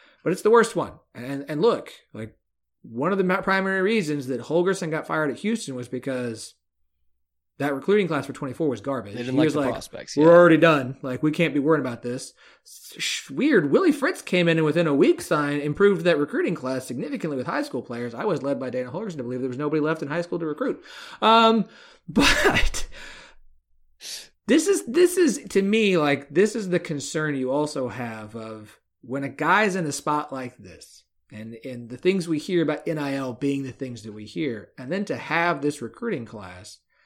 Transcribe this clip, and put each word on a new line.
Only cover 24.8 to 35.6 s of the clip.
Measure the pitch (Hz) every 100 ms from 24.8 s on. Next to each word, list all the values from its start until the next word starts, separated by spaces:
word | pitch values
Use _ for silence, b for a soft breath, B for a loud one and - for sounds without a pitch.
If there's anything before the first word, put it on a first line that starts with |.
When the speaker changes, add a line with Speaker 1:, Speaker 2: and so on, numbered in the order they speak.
| -
Speaker 1:
this | 262 359 359
is, | 330 202 -
to | 202
me, | 196 220 208 180
like, | 147 139 -
this | 147 214 233
is | 190
the | 175
concern | 170 147 131 160 156 139
you | 127
also | 143 147 143 127
have | 117 120 110 107 113
of | 110 110 107 _ _ _
when | 117 135
a | 139
guy's | 135 151 190 214 185
in | 156
a |
spot | 139 - 151 147
like | 135 127 -
this, | 151 - - - _ _ _
and, | 113 110 117
and | 131 123 117
the | 123
things | 180 190 170
we | 151
hear | 151 180
about | 151 147 -
N | 156
I | 139
L | 139 135
being | 117 143 139
the | 135
things | 120 131 120
that | 107
we | 104 107
hear, | 170 156 110 - -
and | 127
then | 185 196
to | 127
have | - 160 170 151